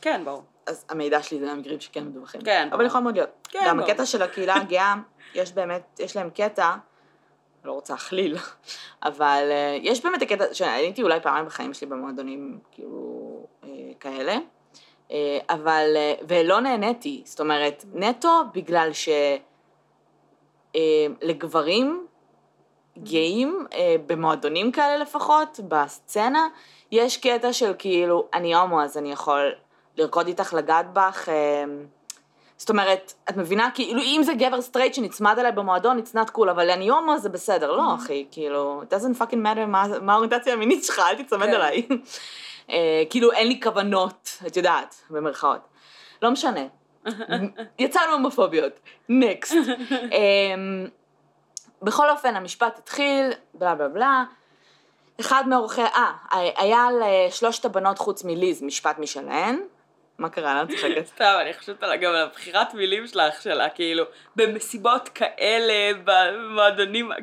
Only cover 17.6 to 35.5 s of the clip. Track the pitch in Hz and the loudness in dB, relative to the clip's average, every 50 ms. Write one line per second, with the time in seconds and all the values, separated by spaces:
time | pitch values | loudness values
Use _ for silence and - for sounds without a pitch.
17.6 | 143 143 143 - - 202 - 170 190 226 247 247 - 339 330 330 311 226 - 180 | 0 -2 -2 -4 -16 -12 -6 -2 -2 -2 -2 0 2 4 4 4 2 0 -6 -10
18.6 | 165 - 170 170 160 160 151 - - 165 151 147 143 143 139 135 - _ _ _ | -4 0 2 2 2 2 0 -4 -2 0 2 2 2 2 0 -2 -6 _ _ _
19.6 | _ _ _ _ _ _ _ _ _ _ _ _ _ _ _ _ _ _ _ _ | _ _ _ _ _ _ _ _ _ _ _ _ _ _ _ _ _ _ _ _
20.6 | _ _ - 160 160 156 156 156 151 147 131 - 147 165 165 143 170 156 156 165 | _ _ -2 0 2 4 4 4 2 2 -2 -4 -4 -4 -4 -4 -4 -2 0 0
21.6 | 147 156 185 226 262 285 330 359 349 - _ _ _ _ _ _ _ _ _ _ | 2 2 2 2 2 2 0 -4 -8 -14 _ _ _ _ _ _ _ _ _ _
22.6 | _ _ _ _ _ _ - 175 170 - 160 160 160 165 190 226 254 294 359 381 | _ _ _ _ _ _ -20 -16 -8 -2 0 0 2 2 2 0 0 0 -2 -6
23.6 | 285 - - - 180 175 165 160 151 143 170 160 165 160 156 269 - 147 156 170 | -8 -6 -2 0 2 4 4 2 2 -2 -4 0 0 0 0 0 0 -2 0 0
24.6 | 202 247 240 311 294 285 294 294 294 294 - 294 - - 302 311 311 311 311 - | 0 0 2 2 2 2 2 0 -2 -4 -4 -4 2 4 4 4 4 0 -6 -12
25.6 | 202 170 160 151 143 143 - - _ - - 208 214 247 277 311 320 311 - - | -6 0 0 0 0 0 -4 -16 _ -6 -2 0 0 2 2 2 0 0 -2 -10
26.6 | - - - - _ - 214 226 233 254 254 - - 254 240 233 240 247 240 - | -20 -20 -20 -20 _ 0 2 2 2 2 0 0 0 0 0 2 0 0 0 0
27.6 | 247 202 185 185 - 196 180 175 175 175 170 170 - - - 175 175 170 165 170 | 0 0 0 -2 -2 0 2 2 4 4 2 2 2 0 -2 -2 0 2 4 4
28.6 | 185 185 170 156 147 143 - 151 147 143 143 139 - 151 143 143 143 139 - - | 4 4 2 0 0 0 -2 -6 -6 -6 -8 -4 0 0 2 2 2 0 -2 -4
29.6 | _ _ _ _ _ _ - - 156 147 - 170 170 175 175 202 190 185 175 160 | _ _ _ _ _ _ -2 -2 -2 0 2 0 0 0 -2 -4 -4 -2 -2 -2
30.6 | 143 147 160 165 175 175 180 196 190 190 190 - - 180 160 151 147 147 147 147 | 0 2 2 2 2 0 2 2 2 2 0 -4 -4 -2 0 0 2 2 0 0
31.6 | 143 143 143 143 147 147 _ _ _ - - _ _ _ _ _ _ _ _ - | -2 -6 -8 -12 -14 -18 _ _ _ -20 -20 _ _ _ _ _ _ _ _ -10
32.6 | - - 214 208 196 190 190 190 190 - - _ - - 185 196 175 160 196 214 | -2 0 2 2 4 4 2 2 0 -10 -20 _ -10 -8 -6 -4 -2 0 2 2
33.6 | 233 254 254 262 240 175 233 240 240 254 285 311 294 311 311 220 262 254 254 247 | 2 0 0 -4 -4 -2 -2 -2 0 0 2 2 2 2 2 2 0 0 0 -2
34.6 | 247 - - 247 254 254 254 269 226 185 - - 208 208 214 226 247 240 | -4 -2 0 2 2 2 0 -2 -6 -6 -4 2 4 4 4 4 2 0